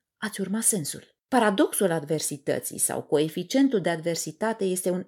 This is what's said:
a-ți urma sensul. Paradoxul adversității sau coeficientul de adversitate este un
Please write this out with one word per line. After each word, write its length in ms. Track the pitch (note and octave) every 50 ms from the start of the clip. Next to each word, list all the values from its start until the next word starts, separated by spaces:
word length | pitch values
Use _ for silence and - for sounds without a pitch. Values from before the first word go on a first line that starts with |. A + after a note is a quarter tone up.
| _ _ _
a-ți 240 | _ - G#3 - -
urma 200 | G3 F3+ G3 A3+
sensul. 580 | A3 - A3+ F#3+ C#3+ - - - - - _ _ _ _
Paradoxul 600 | C4+ B3 A3 G#3+ G3 G3+ D#4 G4 - - G#3+ F3+
adversității 880 | E3 E3 C#3+ D3+ D#3+ D3+ - - D3 C#3 - - C3+ - - - - D3
sau 240 | - - C3 C3 B2+
coeficientul 800 | - D#3+ D3 D#3 D#3+ - F#3 F3 - - C4+ C#4 C4+ B3+ G3+
de 80 | D#3+ F3
adversitate 760 | E3+ D#3+ D#3 F3 E3+ E3 - D#3+ D3+ - G#3+ A3 A3 A3 G3
este 260 | F#3+ F#3 F3+ - F#3
un 160 | F3+ F3+ F#3